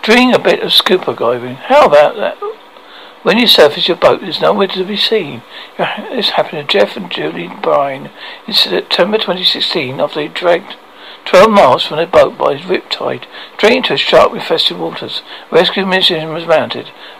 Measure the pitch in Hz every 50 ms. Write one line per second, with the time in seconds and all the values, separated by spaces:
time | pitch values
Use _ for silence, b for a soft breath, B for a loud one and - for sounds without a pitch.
0 | - - 226 247 254 254 233 - - 190 175 - - 170 - - - - 180 180
1 | - - 120 - 135 117 123 123 120 127 127 143 - - 254 294 302 - 147 147
2 | 147 - - 208 - - - - 403 415 - - - - - B B B B B
3 | B B B B - - 180 233 247 196 - - 165 147 - 180 160 - 170 165
4 | - 147 - - - 185 151 - - 160 226 202 196 190 - 190 185 180 214 202
5 | - - 226 214 175 139 117 117 - B B B B B B - 180 - - -
6 | - 427 - 247 196 - - - - - - 156 147 - - 202 208 202 - 240
7 | 185 180 - - 143 156 170 - 170 180 - - - 165 151 147 139 139 135 135
8 | 143 143 B B B B B B B - 190 - - - 180 - - - - -
9 | 175 202 214 220 - - 180 185 185 - - 147 - - - 180 139 127 131 160
10 | 160 147 - 160 147 151 - - 175 175 175 170 196 - - - - B B B
11 | B B B B - - - 185 202 226 214 202 170 131 123 - - - 160 151
12 | 170 170 - 156 139 - - - 135 143 143 139 170 185 - - - - - -
13 | - 131 127 127 - B B B B B B - - 208 240 262 240 - - 139
14 | - - - - - - - 185 - - - 117 - - 175 175 165 165 - -
15 | - - - - B B B B B B - 160 185 175 - 202 190 190 185 185
16 | 185 - 180 160 156 160 156 170 165 165 165 151 123 117 - 139 - - B B
17 | B B B